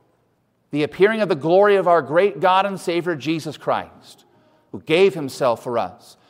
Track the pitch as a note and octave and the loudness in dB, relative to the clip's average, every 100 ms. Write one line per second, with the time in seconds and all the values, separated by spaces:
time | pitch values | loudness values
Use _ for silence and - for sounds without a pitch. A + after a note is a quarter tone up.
0 | _ _ _ _ _ _ - D3 D3 - | _ _ _ _ _ _ -8 -6 -4 2
1 | G3+ A3 G#3 D#3 D#3 F#3 G#3 G3 F3 E3+ | 2 2 -2 -2 2 4 4 4 4 2
2 | C3 E3 G3+ D#3 F#3 F#3 G3+ F#3+ - E3+ | 2 2 0 0 2 2 0 -4 -4 -4
3 | E3+ D#3 C#3 E3 D#3 - - A2 E2+ - | -4 -6 -4 -6 -6 -8 -4 -4 -6 -20
4 | - - _ _ _ _ _ G#2+ - E3 | -20 -20 _ _ _ _ _ -14 -2 2
5 | G3 D#3+ C3+ - C3 A2+ B2+ A#2+ F2+ - | 2 0 -10 -2 -2 -2 -4 -6 -6 -10
6 | - - | -20 -20